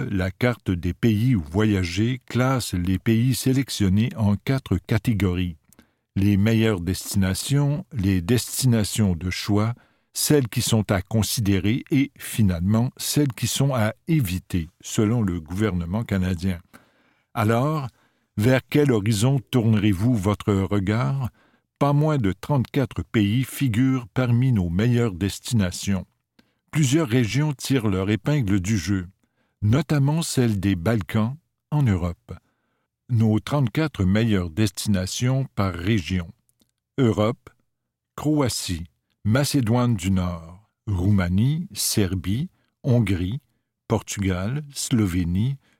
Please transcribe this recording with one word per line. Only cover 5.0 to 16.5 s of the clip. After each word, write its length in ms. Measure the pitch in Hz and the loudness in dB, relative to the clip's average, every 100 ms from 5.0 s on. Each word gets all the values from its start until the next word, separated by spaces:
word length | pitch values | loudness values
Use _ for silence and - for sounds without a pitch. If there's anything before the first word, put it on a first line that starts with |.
| - 101 98 90 90 82 _ - _ _ _ 101 | 0 0 0 0 -4 -8 _ -20 _ _ _ 0
Les 220 | 101 98 | 2 4
meilleures 440 | 107 113 113 95 | 4 4 2 0
destinations, 1040 | 85 92 - 101 95 95 - 143 143 147 - | -2 -4 -2 0 0 -2 -2 0 0 -2 -6
les 300 | 127 98 92 | -2 0 0
destinations 920 | 87 123 - - 127 117 101 - 101 80 | 2 0 -2 0 2 2 0 0 0 0
de 140 | 90 | -4
choix, 460 | - - 101 110 120 _ _ _ - | -6 -2 0 0 -6 _ _ _ -4
celles 320 | - 147 127 | 2 2 2
qui 140 | 123 | -2
sont 300 | - 110 - | 0 0 2
à 100 | 95 | -2
considérer 840 | - 110 95 - 101 95 98 127 - | 0 -2 -2 -2 0 2 0 -2 0
et, 220 | 135 143 - | 0 0 -6
finalement, 720 | - - 101 85 92 110 123 - | -6 0 0 2 0 0 0 -4
celles 360 | - 147 143 | -4 0 0
qui 140 | - 117 | -2 -4
sont 260 | - 139 | 0 0
à 200 | 127 107 - - | 2 0 -2 -2
éviter, 600 | 160 92 90 - 92 80 _ | 0 0 -4 -4 -4 -4 _
selon 440 | - - 107 120 | -4 0 2 2
le 180 | 98 87 | 0 -2
gouvernement 600 | 78 92 110 90 85 104 | -6 -2 -2 -2 -4 -6
canadien. 560 | 117 98 92 85 95 | -2 -2 0 -2 -4